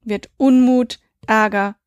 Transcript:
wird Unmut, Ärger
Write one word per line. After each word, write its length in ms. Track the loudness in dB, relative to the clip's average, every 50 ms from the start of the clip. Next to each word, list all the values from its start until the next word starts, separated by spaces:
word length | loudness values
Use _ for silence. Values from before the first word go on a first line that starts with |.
wird 280 | _ -8 -8 -8 -10 -14 _
Unmut, 640 | -2 2 2 4 4 4 2 2 0 -2 -4 -8 -16 _ _ _ _ -6
Ärger 480 | -2 0 0 0 0 -2 -2 -4 -4 -8 _ _